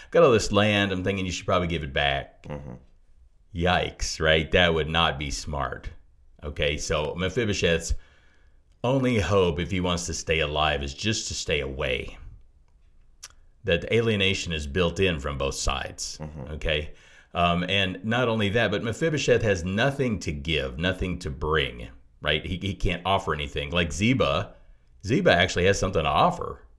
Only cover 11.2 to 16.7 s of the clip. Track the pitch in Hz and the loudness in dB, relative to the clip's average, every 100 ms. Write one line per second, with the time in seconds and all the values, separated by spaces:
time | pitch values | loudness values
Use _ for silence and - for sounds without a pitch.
11.2 | - - - 78 69 67 71 62 - - | -4 -6 -2 -2 -2 -4 -4 -4 -6 -14
12.2 | - - - _ _ _ - - - _ | -18 -20 -20 _ _ _ -20 -20 -20 _
13.2 | - - - _ 95 85 87 110 117 104 | -20 -20 -20 _ -2 -2 2 2 2 2
14.2 | 95 95 90 78 73 80 87 85 95 80 | 2 0 -4 -6 -2 0 0 2 0 0
15.2 | 71 69 69 - - 67 - - - - | -4 -4 -4 -2 -2 -2 -6 -8 -10 -10
16.2 | 78 76 64 73 82 | -12 -12 -10 -6 -2